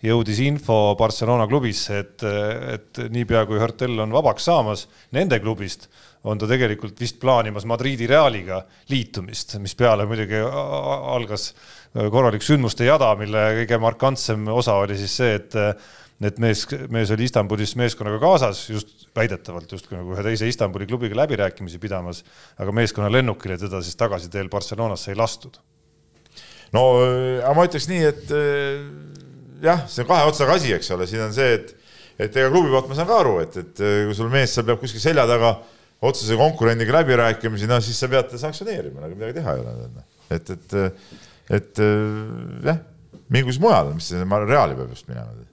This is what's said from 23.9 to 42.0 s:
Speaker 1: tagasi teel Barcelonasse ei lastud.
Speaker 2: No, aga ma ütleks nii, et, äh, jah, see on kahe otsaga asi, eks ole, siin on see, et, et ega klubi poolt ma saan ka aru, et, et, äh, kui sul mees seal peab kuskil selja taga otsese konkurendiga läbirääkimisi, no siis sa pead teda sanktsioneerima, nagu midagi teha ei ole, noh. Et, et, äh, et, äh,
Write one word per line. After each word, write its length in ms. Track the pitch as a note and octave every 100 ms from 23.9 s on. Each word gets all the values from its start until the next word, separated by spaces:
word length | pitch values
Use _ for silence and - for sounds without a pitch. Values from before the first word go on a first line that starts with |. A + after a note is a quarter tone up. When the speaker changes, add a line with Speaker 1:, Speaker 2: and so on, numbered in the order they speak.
| E2+
Speaker 1:
tagasi 320 | A#2 F#2+ E2+
teel 220 | G2+ F#2+
Barcelonasse 560 | G2+ F#2+ G#2 A2+ F#2 -
ei 60 | G2
lastud. 400 | A2+ - - _ _ _ _ _ _ _ _ - - - - A2+
Speaker 2:
No, 80 | C3 B2 B2+ B2+ B2+ B2+
aga 160 | B2 D3+
ma 80 | F3
ütleks 220 | D#3 D3
nii, 140 | F3+ D#3
et, 240 | D3 -
äh, 540 | D3 D3 C#3+ C#3 C#3+ C#3+ D3 D3+ C#3+ - - - C3+ D#3
jah, 160 | F3 C3+
see 140 | - A#2+
on 40 |
kahe 160 | F3 D3
otsaga 300 | D3+ C#3 F3+
asi, 140 | C3 F#2
eks 160 | -
ole, 140 | F2+ F#2
siin 140 | A2+ A2
on 80 | G#2+
see, 200 | C3 A2+
et, 160 | - - _ - - _
et 180 | G#2+ C3+
ega 140 | C3
klubi 160 | E3+ D#3+
poolt 220 | C3 C3
ma 80 | C#3
saan 100 | F3
ka 80 | A#3
aru, 160 | C3 F#2
et, 160 | D#2+ F#2+
et, 180 | F2 -
äh, 220 | G#2 G#2 G#2
kui 120 | G#2
sul 120 | A2+
mees 200 | C3+ B2+
seal 140 | - A2
peab 120 | A#2+
kuskil 180 | C3 G#2+
selja 240 | G#2+ D#3 A#2
taga 260 | A#2+ A#2 A2+ - _ _ _ B2+
otsese 320 | C3+ G#2+ A2+
konkurendiga 540 | D3+ D#3 A2+ A#2 A2+ D3
läbirääkimisi, 680 | D#3 B2 A#2 G#2+ A#2+ G#2+ G#2+
no 140 | B2
siis 140 | A2 A#2
sa 120 | C3
pead 180 | C3 A#2+
teda 140 | B2 D3
sanktsioneerima, 560 | D3+ G3+ F#3 D2+ C2+
nagu 140 | D#2 F#2
midagi 220 | A2 C3+
teha 160 | C3+ C2+
ei 80 | A#1
ole, 240 | A#1 A#1+ A#1+
noh. 100 | - _ _
Et, 240 | E2 E2
et, 240 | F2+ - G2
äh, 420 | F#2+ F#2+ - - - _ _ G2+
et, 240 | - -
äh, 840 | G#2+ G#2